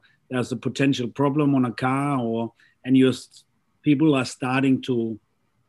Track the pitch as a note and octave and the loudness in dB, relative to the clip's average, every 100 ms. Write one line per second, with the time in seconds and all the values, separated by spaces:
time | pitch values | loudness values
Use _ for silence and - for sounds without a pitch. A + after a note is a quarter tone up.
0 | _ _ - B2+ A#2 A#2+ B2+ - C#3 B2+ | _ _ -8 -6 -4 -4 -6 0 0 0
1 | A#2 - C#3+ C#3+ C#3+ C3+ B2 G#2+ C3 C3+ | -4 -2 0 0 2 2 0 -2 -2 -2
2 | C#3+ C#3 A#2 A2+ A2+ _ _ _ B2+ C3 | -2 -2 -2 -4 -6 _ _ _ 2 4
3 | C3 A#2+ - - _ _ _ _ D3+ C#3 | 4 2 -8 -20 _ _ _ _ 0 2
4 | D#3+ C3+ B2 - B2+ C3 C3+ B2+ C3 A#2+ | 2 2 -2 -6 -4 0 2 2 0 -4
5 | A2+ G#2+ _ _ _ _ | -4 -8 _ _ _ _